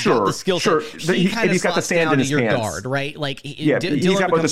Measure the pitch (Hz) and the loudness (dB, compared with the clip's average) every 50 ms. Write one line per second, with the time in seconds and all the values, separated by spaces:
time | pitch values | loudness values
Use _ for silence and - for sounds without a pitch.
0 | - 208 143 113 98 - - - - 185 180 165 - 214 165 151 - - - - | 2 2 2 4 2 0 0 -2 -2 -2 -2 0 2 2 2 2 0 -4 -10 -4
1 | 160 160 190 190 175 196 202 233 226 - 185 180 - 180 170 165 160 - 180 170 | -2 0 2 2 2 2 0 0 0 0 0 0 0 0 0 -2 -2 0 0 2
2 | 165 160 151 135 123 135 127 127 120 107 98 120 110 101 80 - 113 127 135 139 | 2 2 2 2 2 2 0 0 2 0 0 0 -2 -2 -4 -6 -6 -4 -4 -4
3 | 139 151 - 156 147 139 139 - - 143 127 117 156 151 127 104 - 180 147 135 | -4 -6 -6 -6 -6 -8 -8 -8 -12 -14 -8 -2 0 0 0 0 0 -2 0 0
4 | 175 180 196 196 190 185 170 165 160 139 | 2 2 2 2 2 2 2 2 2 2